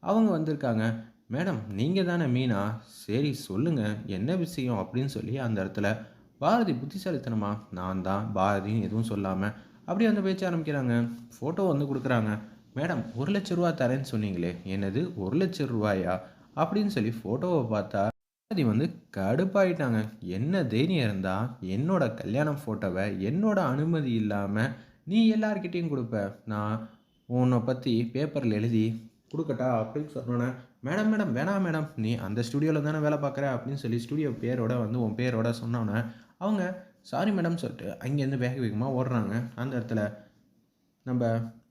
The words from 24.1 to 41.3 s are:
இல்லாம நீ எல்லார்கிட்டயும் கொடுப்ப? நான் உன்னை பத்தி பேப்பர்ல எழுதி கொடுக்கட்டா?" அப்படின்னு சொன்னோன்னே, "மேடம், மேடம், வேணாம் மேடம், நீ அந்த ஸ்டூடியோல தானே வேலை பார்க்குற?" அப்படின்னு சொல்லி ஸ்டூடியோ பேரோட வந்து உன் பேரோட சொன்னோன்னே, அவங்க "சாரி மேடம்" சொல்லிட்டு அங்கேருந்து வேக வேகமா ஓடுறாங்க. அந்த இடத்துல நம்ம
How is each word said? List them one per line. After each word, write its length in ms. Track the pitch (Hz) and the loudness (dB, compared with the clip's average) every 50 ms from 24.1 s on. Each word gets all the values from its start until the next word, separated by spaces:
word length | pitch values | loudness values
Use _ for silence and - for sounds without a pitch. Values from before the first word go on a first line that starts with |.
| 117 | 0
இல்லாம 520 | 113 110 104 104 101 101 98 101 107 117 139 131 - - - - _ _ | 2 2 2 0 0 0 0 0 0 0 0 -2 -6 -14 -20 -20 _ _
நீ 140 | 147 190 220 226 220 | 0 2 6 6 6
எல்லார்கிட்டயும் 600 | 220 220 220 214 208 196 190 175 175 175 170 160 | 6 4 2 0 0 -2 -4 -4 -4 -2 -2 -2
கொடுப்ப? 260 | 143 131 120 113 113 104 98 98 98 - - | -2 -2 -2 -2 -2 -2 -2 -2 -4 -8 -8
நான் 300 | 110 107 104 104 107 110 113 113 - - _ _ _ _ _ _ - | -6 -4 -2 -2 -2 -2 -2 -4 -8 -14 _ _ _ _ _ _ -4
உன்னை 320 | 123 123 127 127 127 120 | 0 2 4 4 4 4
பத்தி 340 | 113 127 127 127 - 131 117 113 117 117 | 2 2 -2 -2 0 0 2 2 0 0
பேப்பர்ல 460 | - 131 151 151 - 147 127 113 107 | -2 -2 -2 -2 -2 -2 0 0 2
எழுதி 300 | 104 107 120 117 110 110 113 110 113 - - - _ _ | 2 2 2 2 2 2 2 0 -4 -8 -14 -20 _ _
கொடுக்கட்டா?" 440 | _ - 156 160 - 117 117 123 127 120 | _ -6 -6 -2 -2 -2 0 0 0 2
அப்படின்னு 380 | 110 110 - - 147 151 151 - | 0 0 -2 -4 -6 -6 -6 -8
சொன்னோன்னே, 380 | 127 113 120 123 120 120 127 127 - - - _ _ - | -8 -4 -2 0 0 0 0 -2 -6 -12 -18 _ _ -6
"மேடம், 280 | 131 165 202 214 220 | -2 -2 2 2 4
மேடம், 220 | 220 214 202 160 113 | 4 4 2 2 2
வேணாம் 300 | 123 147 185 202 196 185 | 0 0 2 2 2 2
மேடம், 240 | 175 160 160 156 156 - | 2 2 0 0 -2 -2
நீ 160 | - 110 110 120 | -2 0 0 0
அந்த 240 | 113 95 95 104 117 120 | 0 -2 -2 -2 -2 -2
ஸ்டூடியோல 400 | 117 - 143 151 156 156 151 143 | 0 0 0 2 2 2 2 2
தானே 180 | 151 156 156 | 0 0 2
வேலை 180 | 147 151 151 143 | 2 2 2 2
பார்க்குற?" 280 | 143 139 139 139 139 139 | 0 -2 -2 0 0 0
அப்படின்னு 340 | 127 117 - 135 139 135 - | 0 -2 -4 -4 -6 -4 -2
சொல்லி 180 | 113 117 117 | -2 -2 -2
ஸ்டூடியோ 320 | 117 - 151 151 151 139 113 - | -2 -2 -2 -2 0 -2 -2 -2
பேரோட 360 | - 117 127 127 113 113 127 123 | -2 -2 0 0 0 0 2 0
வந்து 220 | 113 104 117 123 | 0 0 0 0
உன் 180 | 117 107 107 110 | 0 0 0 0
பேரோட 320 | 123 127 120 113 110 120 117 | 0 0 2 2 2 0 0
சொன்னோன்னே, 440 | 117 120 117 117 120 113 104 101 110 110 113 - - - - _ _ | -2 -2 -2 -2 0 0 0 0 0 -2 -2 -6 -12 -20 -20 _ _
அவங்க 240 | 180 202 214 196 180 180 190 - - - - _ _ | -2 0 0 0 0 -2 -4 -6 -12 -18 -20 _ _
"சாரி 280 | - - 135 185 214 | -6 -2 0 2 2
மேடம்" 280 | 202 185 170 170 170 170 | 2 2 2 2 0 0
சொல்லிட்டு 300 | - 110 - - - 98 - - | -2 -6 -6 -6 -8 -10 -10 -6
அங்கேருந்து 400 | - 127 143 147 135 135 139 127 | -4 -2 0 2 2 0 0 0
வேக 180 | 123 123 131 139 | 0 0 0 0
வேகமா 280 | 123 110 101 107 123 139 135 | -2 0 0 0 0 0 0
ஓடுறாங்க. 420 | 123 127 127 127 117 104 95 104 117 123 120 - | 0 0 2 2 0 0 0 0 -2 -2 -4 -6
அந்த 180 | - 123 135 135 | -6 -6 -4 -2
இடத்துல 260 | 123 110 - 117 110 104 104 101 - - - _ _ _ _ _ _ _ _ _ _ _ _ _ _ _ | -4 -4 -2 0 0 0 -2 -4 -8 -16 -20 _ _ _ _ _ _ _ _ _ _ _ _ _ _ _
நம்ம 160 | 131 127 123 120 113 | -4 -2 0 2 2